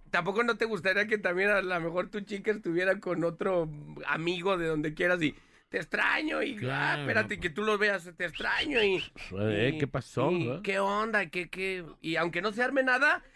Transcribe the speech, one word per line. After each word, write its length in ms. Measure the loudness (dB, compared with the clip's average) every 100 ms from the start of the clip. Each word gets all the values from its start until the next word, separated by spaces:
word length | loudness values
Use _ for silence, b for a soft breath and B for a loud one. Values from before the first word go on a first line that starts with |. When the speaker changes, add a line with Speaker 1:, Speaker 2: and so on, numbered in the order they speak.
| -2
Speaker 1:
tampoco 320 | -2 0 0
no 140 | 0 0
te 80 |
gustaría 420 | -2 0 2 2 2
que 100 | 0
también 320 | 0 2 4
a 120 | 2
lo 180 | 2 -2
mejor 300 | 0 -2 -2
tu 100 | -6
chica 300 | -6 -4 -2
estuviera 480 | -2 0 2 2 0
con 240 | 0 0
otro 460 | 0 0 0 2 0 -6 -14 -10
amigo 520 | -4 -2 0 0 0 0
de 100 | 0
donde 260 | 0 -2
quieras 280 | 0 2 2
y, 120 | 0 -2 b b _
"te 80 | -6
extraño", 640 | -4 0 2 2 0 -2
y, 140 | -4 -4
Speaker 2:
Claro, 180 | -4
Speaker 1:
ah, 240 | -2 0 0
espérate, 340 | 0 0 0 -4
Speaker 2:
no, 40 |
Speaker 1:
que 80 | -4
tú 140 | -2
lo 140 | 0 2
veas, 340 | 2 0 -6 -6
"te 80 |
extraño", 580 | -6 -4 -2 -2 0 2
y, 180 | 4 2 -2 -10 -10 -2
Speaker 3:
Eh, 320 | 0 2 2
Speaker 1:
y, 20 | 0
Speaker 3:
¿qué 100 | -2
pasó, 420 | -2 -4 0 2
Speaker 1:
y, 140 | 2
Speaker 3:
no? 160 | 0 -4
Speaker 1:
"¿qué 180 | -2 0
onda? 460 | 2 0 0 0 0
¿Qué, 220 | -4 -6
qué?". 360 | -6 -4 -4 -10 -10
Y 160 | -2 0
aunque 240 | 0 0
no 100 | -2
se 120 | 0
arme 200 | 2 2
nada, 400 | 2 4 4 2 B